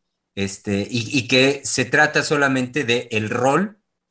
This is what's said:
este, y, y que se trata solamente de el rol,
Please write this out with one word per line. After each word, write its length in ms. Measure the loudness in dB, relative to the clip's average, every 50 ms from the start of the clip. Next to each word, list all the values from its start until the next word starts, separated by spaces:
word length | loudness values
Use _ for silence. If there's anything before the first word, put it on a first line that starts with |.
| _ _ _ _ _ _ _
este, 520 | -4 -4 -4 -4 -6 -4 -2 -2 -2 -2 -2
y, 260 | -4 -6 -4 -2 -4
y 120 | -4 -2
que 340 | 2 2 4 4 4 2 0 -2
se 220 | 0 0 0 0
trata 380 | 2 2 4 4 4 2 0 0
solamente 600 | 0 0 0 2 0 0 -2 -2 -2 -4 -2 0
de 220 | 0 0 -2 -2 -2
el 180 | -4 -4 -2 -2
rol, 540 | -2 0 2 2 2 2 0 -2 -6 _ _ _ _ _ _ _